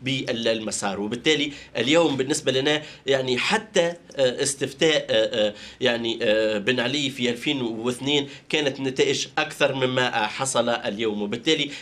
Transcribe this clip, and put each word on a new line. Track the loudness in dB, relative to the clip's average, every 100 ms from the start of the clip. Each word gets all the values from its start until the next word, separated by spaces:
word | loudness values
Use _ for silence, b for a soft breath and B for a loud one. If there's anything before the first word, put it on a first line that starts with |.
بالمسار. | -4 -4 -2 0 0 0 -2 -4 -4 -4
وبالتالي | -4 -2 0 2 0 B B -4
اليوم | 2 4 4 2
بالنسبة | 0 0 0
لنا | 0 2 0 -4 B 0
يعني | 0 2 0
حتى، | 0 0 0 2 2 -2 -8 0
آه، | 0 2
استفتاء، | -2 -2 -6 2 4 4 2
آه، | 2 2 2 0
آه، | -2 B B
يعني، | 0 2 0 0
آه، | 2 4 2 0
بن | 0 0
علي | 0 -2 -4
في | -2 -2
ألفين | 0 -2 -2
واثنين | -2 -2 -4 -2 0 0 0 B -4
كانت | -2 0 -2
نتائج | -2 0 2 0 -2 -4
أكثر | -4 0 0
مما، | 2 0 2 0 0
آه، | -2
حصل | -2 -2 0 0
اليوم، | -2 -4 -2 -2 -2
وبالتالي | -4 -2 0 0 0 B